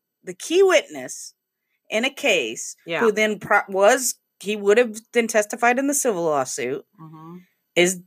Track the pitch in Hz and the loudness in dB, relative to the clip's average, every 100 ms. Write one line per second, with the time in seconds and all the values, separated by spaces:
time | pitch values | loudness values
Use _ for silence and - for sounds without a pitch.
0 | _ _ 180 180 - 330 381 330 185 151 | _ _ -16 -14 -2 4 4 4 0 -8
1 | 127 - - _ _ _ _ _ _ 220 | -12 -14 -18 _ _ _ _ _ _ -4
2 | 233 - 277 185 117 113 - - - 170 | -4 -2 0 0 -2 -6 -12 -14 -8 -2
3 | 226 202 214 208 - 208 - 190 202 262 | 0 2 -2 -2 0 0 0 2 4 4
4 | 247 - _ _ 190 214 202 208 247 214 | 0 -8 _ _ -8 -2 2 4 2 -2
5 | - 240 226 220 208 240 240 247 277 285 | -4 -2 0 0 -2 0 0 2 0 0
6 | 262 185 170 151 160 - 123 139 - _ | -2 0 0 0 -2 -4 -6 -6 -10 _
7 | 160 160 160 180 180 _ _ - 175 185 | -20 -20 -20 -20 -20 _ _ 2 2 0